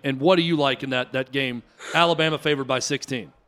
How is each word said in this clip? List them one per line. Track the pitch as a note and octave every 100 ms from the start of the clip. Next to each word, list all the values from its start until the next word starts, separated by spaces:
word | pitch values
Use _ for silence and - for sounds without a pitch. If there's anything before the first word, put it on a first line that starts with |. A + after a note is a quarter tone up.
and | C#3 C3+
what | D#3 F#3
do |
you | E3+ D#3
like | C#3+ B2+
in | C3+
that, | B2+ B2
that | C3 C3
game? | C3+ C3 A#2+ - _ -
Alabama | D#3+ E3+ D#3+ D#3+ D3+
favored | D3+ C#3+ C3
by | B2+
sixteen. | - C#3 - B2+ F2 _